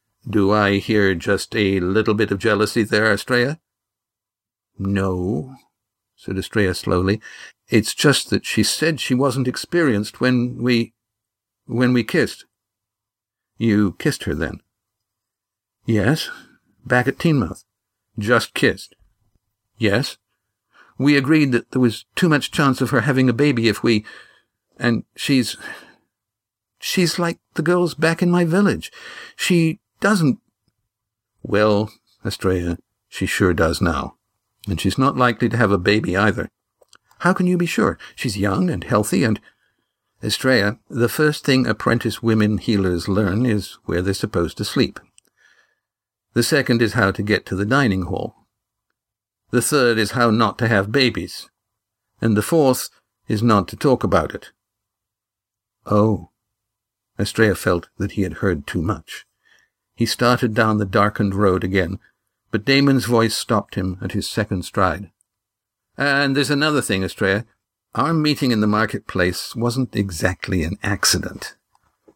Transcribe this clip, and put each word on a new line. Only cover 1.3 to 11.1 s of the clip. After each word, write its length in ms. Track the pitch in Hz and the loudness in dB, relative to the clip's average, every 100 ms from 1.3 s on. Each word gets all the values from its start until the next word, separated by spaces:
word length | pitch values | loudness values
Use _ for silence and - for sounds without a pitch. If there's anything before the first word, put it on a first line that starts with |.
| 98 - 117 | -2 -2 0
a 240 | 101 98 | 0 2
little 320 | 90 101 110 | 0 0 2
bit 180 | 107 104 | 0 0
of 80 | 101 | 0
jealousy 440 | 110 101 104 120 | 0 2 0 0
there, 280 | 107 104 110 | 0 2 2
Estrella? 480 | 101 - 123 123 156 _ _ _ _ _ _ _ _ _ _ _ - | 0 0 0 0 -4 _ _ _ _ _ _ _ _ _ _ _ -8
No, 800 | 98 98 95 92 90 127 135 131 _ _ _ _ _ _ | -2 0 0 -2 -2 -4 -6 -14 _ _ _ _ _ _
said 220 | - 95 | -8 -8
Estrella 360 | - 113 98 | -4 -2 0
slowly. 480 | 90 - 92 92 107 - - - - - | -2 -2 0 0 -2 -6 -20 -20 -20 -2
It's 240 | 120 - | 0 0
just 360 | - 151 135 - | 0 2 2 0
that 160 | 101 - | -4 -2
she 180 | - | -2
said 360 | 104 - 156 151 | 0 0 -2 -2
she 140 | - | -2
wasn't 340 | 123 139 131 127 | 0 0 0 -4
experienced 760 | 123 - 175 156 104 107 - | -6 -4 0 2 0 -2 -2
when 400 | 127 127 123 123 | 0 2 0 -2
we, 320 | 123 120 117 _ _ | 0 0 -2 _ _